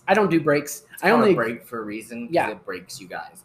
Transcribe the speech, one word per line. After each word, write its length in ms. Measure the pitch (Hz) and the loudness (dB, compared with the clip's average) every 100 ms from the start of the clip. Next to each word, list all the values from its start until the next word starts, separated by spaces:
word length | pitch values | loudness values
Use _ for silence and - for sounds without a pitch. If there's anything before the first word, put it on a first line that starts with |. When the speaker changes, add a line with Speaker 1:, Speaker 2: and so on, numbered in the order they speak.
| - | 0
Speaker 1:
I 60 | |
don't 160 | 202 196 | 2 4
do 100 | 165 | 2
breaks. 440 | 151 147 143 - - | 2 0 -2 -10 -16
Speaker 2:
It's 80 | - | -2
Speaker 1:
I 40 | 175 | 2
Speaker 2:
called 100 | 233 | 4
Speaker 1:
only 120 | 220 | 4
Speaker 2:
a 40 | 160 | 4
break 300 | 113 117 - | 0 -6 -10
for 140 | 117 | -10
a 40 | |
reason, 440 | 107 107 113 117 120 | -8 -10 -10 -12 -4
'cause 60 | |
Speaker 1:
Yeah. 140 | 165 120 | -2 -2
Speaker 2:
it 140 | 98 | -4
breaks 340 | - 92 90 - | -10 -12 -12 -18
you 100 | 90 | -14
guys. 360 | 87 78 - | -14 -14 -18